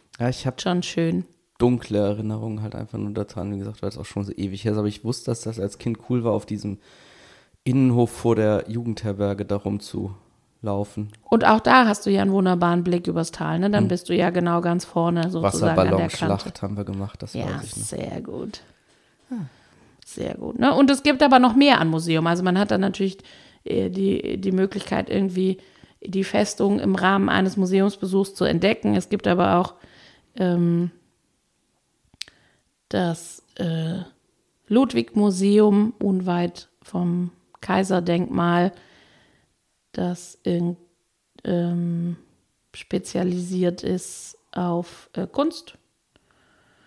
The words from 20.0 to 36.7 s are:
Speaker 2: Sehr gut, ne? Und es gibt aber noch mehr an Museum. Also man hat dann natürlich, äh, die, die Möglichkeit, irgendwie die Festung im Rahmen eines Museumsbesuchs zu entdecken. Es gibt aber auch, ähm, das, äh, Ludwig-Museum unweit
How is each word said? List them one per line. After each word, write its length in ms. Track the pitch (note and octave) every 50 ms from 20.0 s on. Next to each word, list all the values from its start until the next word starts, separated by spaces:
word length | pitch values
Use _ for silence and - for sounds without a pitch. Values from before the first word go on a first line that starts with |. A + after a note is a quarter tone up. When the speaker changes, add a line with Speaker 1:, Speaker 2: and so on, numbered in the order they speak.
| _
Speaker 2:
Sehr 280 | - - - - - -
gut, 240 | - - - - -
ne? 120 | - C#4
Und 160 | - C4+ C#4+ C4
es 100 | C#4 C4+
gibt 220 | - D4 C#4 B3+ D4+
aber 160 | C4+ C4 B3+
noch 160 | B3+ B3 A3
mehr 240 | C4+ C#4+ C#4+ B3+ -
an 80 | E3 D#3+
Museum. 400 | D#3+ D#3+ E3 E3+ D#3+ D#3+ E3 E3+
Also 160 | E3+ F3+ F#3
man 120 | F#3 F3+
hat 140 | F#3+ G3+ G3+
dann 100 | G#3+ F#3+
natürlich, 380 | F#3+ G3 F3+ - G3 F#3+ F#3+ - - - - - - - - _ -
äh, 260 | - - - - -
die, 500 | F3+ F#3+ G3 G3 - - - - - G3
die 120 | F#3+ G3
Möglichkeit, 580 | F#3 F#3 F#3+ G3 G3 G3 - - G#3+ G3+ - -
irgendwie 480 | - G3 G3 F#3+ F3+ F#3 F#3 F#3 F#3 F#3 - - _ _ - - _ _
die 220 | - - F3+ G3 F#3+
Festung 540 | - - G#3 G#3 G#3 - - G3+ G3 G3+ -
im 160 | - G3 F#3+
Rahmen 340 | F#3 F#3 F#3+ G3 G3 G3 -
eines 280 | - G3 F#3+ F#3+ F3+
Museumsbesuchs 800 | G3+ F#3 F3+ F#3+ F#3+ G3 G3+ G3+ - G3+ F#3 F#3+ F#3+ G3 G3 -
zu 100 | - F#3
entdecken. 500 | C#3+ D#3+ E3+ F3+ G3+ A3+ - - G#3 G#3
Es 140 | F#3 - -
gibt 180 | G#3+ G3 -
aber 300 | G3+ F3 F3+ F3 G3 F#3
auch, 180 | F3 F#3 - - - - - - - - - - _ _ _ -
ähm, 560 | A#3+ F#3+ F3+ F3 F3 E3+ E3+ E3+ E3+ F3 E3+ - _ _ _ _ _ _ _ _ _ _ _ _ _ _ _ _ _ _ _ _ _ _ _ _ - - _ _ _ _ _ _ _ _ _ _ _ _ -
das, 540 | - G3 F3+ E3+ E3 - - - - - _ _ -
äh, 420 | - F3+ E3 E3 D#3+ D#3+ D#3+ F3 F3+ F3+ - - _ _ _ _ _ _ _ _ _ _
Ludwig-Museum 1300 | - G#3 B3 C#4 A#3 A#3+ A#3 A3+ - - G#3+ G#3 G#3 F#3 F3+ G3 G3+ G3+ G#3+ G#3+ G#3 G3+ G#3 G#3 A3+ - -
unweit 720 | - G3+ F#3+ F#3 F3+ F3+ F3 F3 F3 F3 - - - _